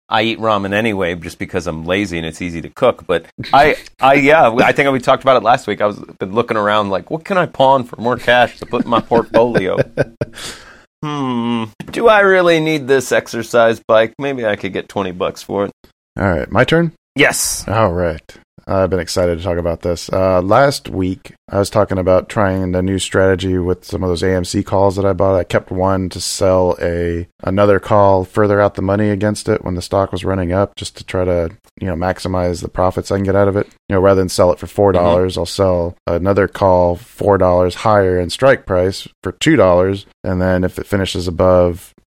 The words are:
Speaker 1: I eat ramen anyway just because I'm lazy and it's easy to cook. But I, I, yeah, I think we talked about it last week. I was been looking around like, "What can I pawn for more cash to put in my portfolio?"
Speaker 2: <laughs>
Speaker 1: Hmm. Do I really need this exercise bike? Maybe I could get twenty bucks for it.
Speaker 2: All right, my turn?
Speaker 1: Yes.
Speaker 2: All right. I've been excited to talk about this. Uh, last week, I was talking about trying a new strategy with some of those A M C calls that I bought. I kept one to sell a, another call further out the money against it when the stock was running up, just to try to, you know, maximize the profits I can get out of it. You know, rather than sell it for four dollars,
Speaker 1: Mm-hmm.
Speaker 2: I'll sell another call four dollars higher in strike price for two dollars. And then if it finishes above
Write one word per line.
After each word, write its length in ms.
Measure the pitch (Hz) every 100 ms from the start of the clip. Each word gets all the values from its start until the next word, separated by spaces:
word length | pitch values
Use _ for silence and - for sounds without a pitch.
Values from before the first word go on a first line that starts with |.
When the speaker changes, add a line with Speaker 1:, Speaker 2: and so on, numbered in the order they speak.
| _
Speaker 1:
I 140 | 110
eat 180 | 113 98
ramen 340 | 110 104 98
anyway 420 | 101 113 98 90 90
just 240 | 85 -
because 280 | 92 92 87
I'm 160 | 80
lazy 340 | 80 95 104 85
and 80 | 80
it's 160 | 82
easy 200 | 90 82
to 80 | 76
cook. 360 | - 127 - -
But 200 | 85 - - -
I, 240 | 135 151 - - -
I, 140 | 131
yeah, 420 | 143 139 156 127 117
I 160 | 117
think 180 | 127 139
we 100 | 135
talked 220 | 123 131
about 120 | 135 127
it 80 |
last 240 | 107 131 -
week. 140 | 101
I 40 | 104
was 140 | 101 - -
been 140 | 95
looking 240 | 104 - 110
around 360 | 104 107 101
like, 200 | 95 87
"What 140 | 160 -
can 120 | 190
I 80 | 160
pawn 380 | - 135 135
for 160 | 120 -
more 160 | 113 120
cash 440 | - 123 117 -
to 60 | -
put 200 | 120 117
in 40 |
my 120 | 113
portfolio?" 760 | - 120 110 113 120 113 92 90
Speaker 2:
<laughs> 40 | - - 143 - - - - - - - _ _
Speaker 1:
Hmm. 640 | 151 147 131 123 117 117 110 - -
Do 160 | - 226
I 140 | 214
really 400 | 196 190 175 165
need 260 | 156 156 127
this 240 | 135 123
exercise 720 | 110 - 117 110 120 113 110 -
bike? 280 | 110 113 -
Maybe 280 | 139 131 113
I 100 | 101
could 160 | 98
get 160 | 95 -
twenty 240 | - 98
bucks 320 | 90 90 -
for 220 | - 98 101
it. 60 | - _ _ _ -
Speaker 2:
All 120 | 101
right, 200 | 82 62
my 140 | 101
turn? 300 | 131 165 170 - _ 135
Speaker 1:
Yes. 520 | 139 - - - -
Speaker 2:
All 240 | 107 107
right. 300 | 87 87 78 - - _ _ -
I've 240 | 95 92
been 120 | 90
excited 360 | 85 - 90 85
to 60 |
talk 140 | 90 85
about 240 | 85 82
this. 280 | 90 85 -
Uh, 320 | 95 95 92
last 460 | 92 110 143 139 -
week, 460 | 95 92 92 - - -
I 100 | 98
was 100 | 101
talking 280 | 110 98 95
about 320 | 90 92 -
trying 440 | - 98 92 92
a 80 | 90
new 160 | 92 95
strategy 600 | - 101 95 95 95 92
with 260 | 87 90
some 200 | - 85
of 60 | 90
those 140 | 85
A 100 | 92
M 120 | 92 87
C 180 | 98
calls 320 | 101 98 98 95
that 80 |
I 80 | 98
bought. 240 | 90 95 95
I 80 |
kept 260 | 90 110 -
one 380 | 92 92 95 92
to 140 | 90
sell 560 | - - 95 92 90 85
a, 460 | 87 85 87 85 85 _
another 380 | - 95 104 98
call 420 | - 104 98 95
further 380 | 92 - 104 101
out 140 | 101 -
the 60 |
money 280 | 95 101 107
against 400 | 101 104 104 -
it 160 | 107 -
when 100 | 90
the 60 |
stock 320 | - 101 98
was 100 | 92
running 300 | 92 95 87
up, 240 | 92 101 -
just 180 | - -
to 80 |
try 220 | - 95 90
to, 240 | 87 82 - _ -
you 60 | 98
know, 80 | 82
maximize 680 | 90 90 101 92 90 87
the 80 | -
profits 420 | - 92 98 -
I 60 | 98
can 80 | 98
get 100 | 95
out 140 | 101
of 80 | 98
it. 100 | - _ -
You 80 | 98
know, 20 |
rather 220 | 98 95
than 80 | 92
sell 240 | - 90
it 60 | -
for 80 | 85
four 260 | - 101
dollars, 400 | 90 87 87 92
Speaker 1:
Mm-hmm. 60 | 90
Speaker 2:
I'll 40 | 85
sell 520 | - 95 90 85 - -
another 400 | 85 92 98 92
call 480 | - 98 90 87 87
four 420 | - - 101 98
dollars 380 | 92 90 90 -
higher 420 | 113 104 95 90
in 120 | 87
strike 360 | - 135 127 -
price 440 | 92 92 95 - -
for 100 | 95
two 240 | - - 151
dollars. 480 | 92 87 92 98 - _
And 180 | - 90
then 220 | 92 92
if 160 | 90 -
it 80 | -
finishes 400 | 101 92 98 90
above 680 | 82 92 90 90 87 - _ _